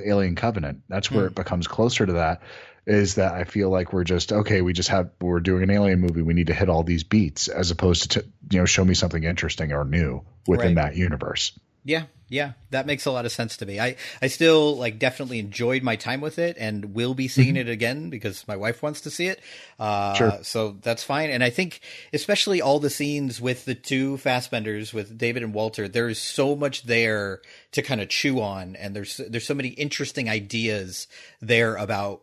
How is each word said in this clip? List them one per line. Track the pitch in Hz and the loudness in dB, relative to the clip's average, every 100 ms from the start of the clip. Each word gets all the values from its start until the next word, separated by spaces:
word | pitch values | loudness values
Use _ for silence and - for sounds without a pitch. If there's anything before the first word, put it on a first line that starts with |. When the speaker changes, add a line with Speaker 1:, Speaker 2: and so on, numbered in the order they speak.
| 101 | 2
Speaker 1:
Alien | 101 95 85 | 2 4 2
Covenant, | 117 104 71 69 - | 0 0 -4 -8 -6
that's | 95 - | -6 0
where | 113 | 0
Speaker 2:
Hmm. | 92 | 0
Speaker 1:
it | 95 | -2
becomes | 92 90 80 | -2 -2 -2
closer | - 117 - 98 | 0 0 2 0
to | |
that, | 85 80 85 - - - - - | 2 0 -2 -8 -20 -20 -12 2
is | 104 98 101 | 4 4 2
that | 92 | 0
I | 90 | 0
feel | 87 104 95 | -4 0 2
like | 92 90 | 2 0
we're | 95 | 0
just, | 87 90 - | 2 0 2
okay, | 107 101 101 | 0 2 2
we | 90 | 2
just | 90 87 | 2 2
have, | 98 90 - | 2 0 -2
we're | 87 87 | 0 2
doing | 90 92 | 4 4
an | 95 | 4
Alien | 101 101 90 | 4 6 4
movie. | 87 82 | 4 2
We | 82 85 | 2 2
need | 82 | 2
to | 78 | 2
hit | 92 | 2
all | 82 | 2
these | 82 85 | 2 0
beats | 82 107 82 - - | 2 4 4 0 -4
as | 82 87 | -2 -2
opposed | 85 92 82 - | 2 4 4 2
to, | 104 | -2
t-, | - - - | -2 -12 0
you | 92 | 2
know, | 90 | 4
show | - 92 | 4 4
me | 87 | 4
something | 90 85 | 2 0
interesting | 82 85 82 - 78 | -2 -2 -4 -4 -4
or | 71 69 | -2 0
new | 85 73 64 - - - | 2 2 -2 -10 -6 2
within | 87 90 82 | 4 4 4
Speaker 2:
Right. | 73 | 2
Speaker 1:
that | 80 | 0
universe. | 87 69 - - - - _ _ | 0 0 -4 -4 -6 -8 _ _
Speaker 2:
Yeah. | 131 160 151 _ _ | -4 -4 -4 _ _
Yeah, | 127 143 - - | -6 -6 -10 -6
that | 131 139 | -4 -2
makes | 139 143 | -2 -2
a | |
lot | 127 120 | -2 -4
of | |
sense | - 117 - | -4 -6 -6
to | 101 | -8
me. | 101 | -4
I, | 123 127 - - | -4 -4 -12 -4
I | 131 | -2
still, | - 165 156 151 135 | 4 6 8 6 2
like, | 120 110 | -2 0
definitely | 131 - 131 120 | -2 0 -6 -6
enjoyed | 101 98 120 131 | -6 -2 0 2
my | 127 110 | 0 -2
time | 117 135 | -2 -4
with | 151 170 | -4 -2
it | 170 - | -4 -2
and | 110 104 101 104 | -6 -6 -6 -4
will | 123 | -2
be | 131 131 | -2 0
seeing | 135 131 135 | 4 6 4
Speaker 1:
Mm-hmm. | 120 | -2
Speaker 2:
it | |
again | 110 117 139 165 | -2 -2 -2 -8
because | 123 104 92 - | -8 -8 -8 -8
my | 101 | -4
wife | 107 117 | -4 -4
wants | 151 151 | -6 -8
to | 151 | -10
see | - 180 | -4 -4
it. | 185 - - - - | -4 -12 -20 -20 -6
Uh, | 107 101 101 | -2 -2 0
Speaker 1:
Sure. | 101 113 101 | 2 2 2
Speaker 2:
so | - 113 107 98 | -4 -4 -4 -4
that's | 117 113 | -4 -4
fine. | - 143 156 | -2 -2 0
And | 123 | 0
I | 123 | 0
think | 120 180 - - - - | 0 -4 -6 -18 -20 -8
especially | 147 - 202 202 185 | -6 0 0 2 2
all | 131 147 | 4 2
the | 143 | 2
scenes | - 147 147 135 120 | -2 -2 -2 -4 -4
with | 123 123 - | -4 -2 -4
the | 120 | -6
two | - 131 135 139 | -2 -2 0 -2
Fassbenders, | 135 123 123 120 107 104 107 | 0 0 -2 -6 -4 -6 -6
with | 110 104 113 | -8 -8 -4
David | 120 120 | -2 -2
and | 113 | -4
Walter, | 104 110 110 101 | -2 -4 -4 -2
there | 117 117 | 0 0
is | 110 | -2
so | - - 135 143 | -4 0 0 2
much | 143 131 | -2 -4
there | 120 117 113 107 101 92 - - _ | 0 2 4 2 -2 -6 -14 -20 _
to | - | -4
kinda | - 120 95 | -2 -4 -2
chew | - 143 131 | -2 0 0
on. | 101 95 92 95 | -2 -6 -10 -12
And | 101 101 | -10 -10
there's, | 101 - - | -10 -10 -8
there's | 113 - | -8 -4
so | 139 | -4
many | 131 | -6
interesting | 131 143 - 135 143 117 | -6 -6 -4 -6 -4 -4
ideas | 107 101 117 113 104 95 - - - - _ | -4 -4 -4 -2 -2 -6 -10 -14 -18 -20 _
there | 110 117 113 101 | 2 4 4 0
about, | 104 101 101 98 | -2 -2 -4 -8